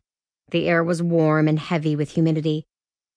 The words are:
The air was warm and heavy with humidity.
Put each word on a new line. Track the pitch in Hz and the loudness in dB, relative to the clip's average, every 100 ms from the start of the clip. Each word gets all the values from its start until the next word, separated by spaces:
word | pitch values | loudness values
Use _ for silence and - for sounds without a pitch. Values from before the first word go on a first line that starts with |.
| _ _ _ _ _ | _ _ _ _ _
The | 170 165 | -2 0
air | 170 | 0
was | 165 170 | 0 -2
warm | 170 170 156 156 156 | 0 2 2 2 2
and | 156 | 0
heavy | - 175 156 147 | -2 -4 -2 -2
with | 147 | -2
humidity. | - 160 160 156 151 - _ _ _ _ | 0 0 0 -2 -4 -8 _ _ _ _